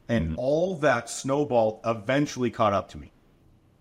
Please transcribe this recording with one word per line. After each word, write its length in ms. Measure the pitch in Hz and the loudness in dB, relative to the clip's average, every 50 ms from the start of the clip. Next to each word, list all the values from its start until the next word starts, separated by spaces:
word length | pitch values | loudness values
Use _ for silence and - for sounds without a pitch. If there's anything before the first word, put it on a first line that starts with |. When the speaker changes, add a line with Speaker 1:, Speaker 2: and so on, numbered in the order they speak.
| _ - | _ -2
Speaker 1:
And 220 | 120 113 82 80 | -2 0 0 -2
Speaker 2:
Mm-hmm. 40 | 80 - | -2 -2
Speaker 1:
all 380 | 127 131 147 160 175 190 190 151 | 0 0 2 2 2 0 0 0
that 300 | 151 147 127 117 - - | 2 2 2 2 -2 -6
snowball 720 | - - - 135 135 147 147 143 123 120 110 110 107 - - | -10 -8 -4 -2 0 0 0 2 4 4 4 2 0 -2 -4
eventually 680 | 113 117 110 101 101 131 143 147 143 - 127 123 117 | -4 -4 -2 -2 0 0 0 0 0 -2 -2 -2 -2
caught 220 | 113 - 113 104 101 | 0 2 2 2 2
up 160 | 95 92 - | 2 -2 -4
to 80 | - 76 | -10 -16
me 160 | 69 - - _ _ _ _ _ _ _ _ _ _ _ _ _ | -16 -18 -20 _ _ _ _ _ _ _ _ _ _ _ _ _